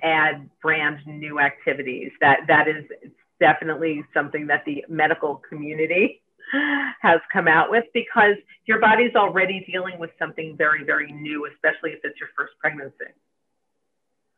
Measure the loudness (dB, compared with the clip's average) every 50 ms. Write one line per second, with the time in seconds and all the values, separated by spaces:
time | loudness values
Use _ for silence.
0 | -2 0 2 4 2 2 0 -2 -10 -18 _ _ -2 0 0 0 0 -2 -4 -4
1 | -10 -14 -14 -12 -12 -8 -2 0 0 0 0 -2 -2 -2 -2 -2 -4 -8 -8 -8
2 | -10 -12 -6 _ 4 4 4 4 4 4 4 4 4 2 0 -4 -6 -14 -18 -20
3 | -20 -20 _ _ _ _ _ _ 4 4 4 4 0 -4 -4 -2 -2 -2 -2 -4
4 | -8 -4 -2 -2 -2 -2 -4 -6 -2 -2 -2 -2 -2 -4 -8 -8 -8 -8 -2 0
5 | 2 2 2 0 -2 -4 -4 -6 -10 -14 -12 -10 -10 -8 -4 -2 -2 0 2 2
6 | 2 2 0 -6 _ _ _ _ -12 -6 -4 -2 -2 -2 -2 -4 -4 -6 -8 -2
7 | 2 4 4 4 2 0 -2 0 2 4 4 4 4 4 2 0 0 0 _ -6
8 | -6 -2 2 4 4 4 4 2 -4 _ -20 _ _ -2 0 4 4 4 6 4
9 | 4 2 4 2 2 4 2 0 0 0 -2 -6 -8 -6 -6 -6 -6 -6 -8 -10
10 | -12 -14 -8 _ -8 -8 -8 -10 -12 -12 -4 0 0 2 2 0 0 -2 -2 -2
11 | -2 -6 -10 -12 -10 -8 -8 -8 -8 -10 -10 _ -2 -2 -2 -2 -6 -8 -8 -6
12 | -10 -12 -10 -10 -14 -12 -8 -8 -8 -8 -8 _ -4 -4 -4 -4 -12 -14 -14 _
13 | -18 -18 -18 _ _ _ _ _ _ _ _ _ _ _ _ _ _ _ _ _
14 | _ _ _ _ _ _ _